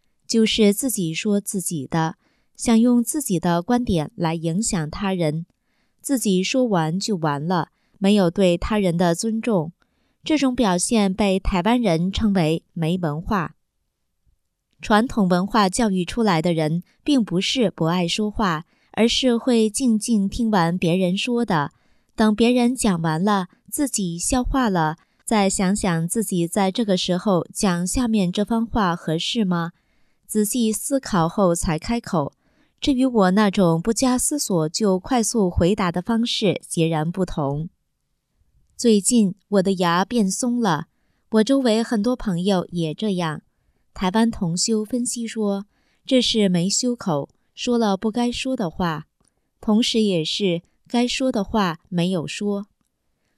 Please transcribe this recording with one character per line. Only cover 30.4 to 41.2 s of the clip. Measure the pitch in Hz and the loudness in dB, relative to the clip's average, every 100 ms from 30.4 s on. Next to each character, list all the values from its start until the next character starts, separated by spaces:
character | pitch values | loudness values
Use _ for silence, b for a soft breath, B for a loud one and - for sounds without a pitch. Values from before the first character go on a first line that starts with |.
| 208 | 0
细 | 254 220 | 0 -2
思 | 214 - 269 | -2 -2 -4
考 | - 185 165 | 0 0 0
后 | - 190 | 2 2
才 | 170 - 156 | 2 -2 -4
开 | - 233 | -4 -6
口。 | - 170 139 - _ _ _ _ | -4 -4 -4 -8 _ _ _ _
至 | - | -2
于 | 254 262 | 2 2
我 | 233 185 | 4 4
那 | 190 208 | 4 4
种 | 185 175 165 | 4 2 2
不 | 214 | 0
加 | 226 254 247 | 0 0 0
思 | - 294 | -2 -4
索 | - 180 156 | -2 -2 -2
就 | - 214 185 | 0 0 0
快 | - 254 | 0 -2
速 | 214 233 185 | 0 0 0
回 | - 170 214 | 2 2 2
答 | 190 | -2
的 | 170 | -2
方 | 180 226 240 | -2 -2 -2
式， | - 208 - - | 0 0 -2 -4
截 | - 160 | -2 0
然 | 160 156 | 0 -2
不 | 180 180 | -2 -4
同。 | - 139 143 165 _ _ _ _ _ _ _ _ _ _ - | -4 -4 -4 -8 _ _ _ _ _ _ _ _ _ _ -2
最 | 240 208 | 2 4
近 | - 240 196 - - | 4 4 2 -2 -2
我 | 202 | 0
的 | 185 | 2
牙 | 185 175 170 196 | 2 2 2 0
变 | 240 190 | 0 0
松 | 196 247 240 | -2 -2 -2
了， | 220 151 160 _ _ _ | 0 -2 -4 _ _ _